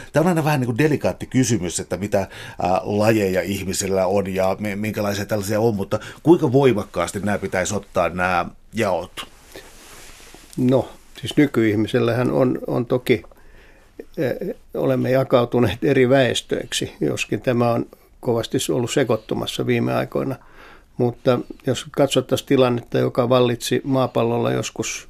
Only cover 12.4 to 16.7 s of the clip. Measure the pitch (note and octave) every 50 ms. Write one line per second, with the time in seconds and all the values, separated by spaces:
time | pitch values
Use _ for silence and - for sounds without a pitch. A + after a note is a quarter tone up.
12.4 | C3 B2+ B2+ - - - C#3 B2+ A#2+ - C3 B2+ - - A#2 - - - - -
13.4 | - - - - - - - _ _ _ _ - - - - E3+ C#3+ A#2+ - -
14.4 | - G3 - - - - - - D3 C3+ C3 B2+ B2 B2 B2+ C3 C3 - C3+ A#2+
15.4 | A#2+ - - A#2+ A#2+ A2 - - - D3 C3 C3+ B2 A#2+ C3+ C3+ B2+ A2+ A2 -
16.4 | - - - - - -